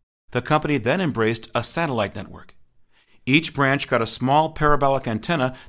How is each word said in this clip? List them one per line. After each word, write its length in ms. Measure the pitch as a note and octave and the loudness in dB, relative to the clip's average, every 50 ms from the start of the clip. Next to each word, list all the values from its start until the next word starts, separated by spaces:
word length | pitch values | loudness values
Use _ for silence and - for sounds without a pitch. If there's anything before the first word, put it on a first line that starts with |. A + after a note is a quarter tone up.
| _ _ _ _ _ _ - | _ _ _ _ _ _ -6
The 100 | B2 B2 | -6 -2
company 340 | - D3+ D3+ - D3 D3 | 0 0 0 0 0 -2
then 240 | C3 G#2 A#2+ D3+ F#3+ | -2 0 0 0 0
embraced 500 | F#3 D3 A2+ A2+ A2 A2 A#2 A2+ - - - | 0 -2 0 0 0 0 0 -2 -8 -6 -6
a 80 | A#2+ A2+ | -6 -4
satellite 520 | - - E3 E3+ D3+ B2+ A2+ G2+ G2 - | -4 -4 -4 -4 -2 -2 -2 -2 -4 -4
network. 400 | A2 F#2 - E2+ - - - - - - _ _ _ - _ _ _ _ _ _ _ - | -10 -14 -14 -16 -18 -20 -20 -20 -20 -20 _ _ _ -20 _ _ _ _ _ _ _ -2
Each 260 | B2 C3+ C#3+ D#3+ - - | 2 2 2 2 2 -2
branch 360 | C#3+ C#3 C3+ C#3 C#3+ - - | 0 2 2 2 0 -2 0
got 120 | C3 A#2 | 0 0
a 60 | A2+ | 0
small 460 | A2 - - D3 B2+ C#3 D#3 D#3+ D#3+ D#3 | -2 -4 -4 0 2 2 2 2 0 -2
parabolic 540 | - D3+ D3 D3 C3 C#3+ C3+ C3+ C3 - B2 | 0 2 4 4 4 4 2 2 2 0 -4
antenna 460 | A2+ G#2+ - - F3 D#3 B2+ C3 C3+ - - | -6 -6 -2 -2 -2 0 0 -2 -4 -6 -18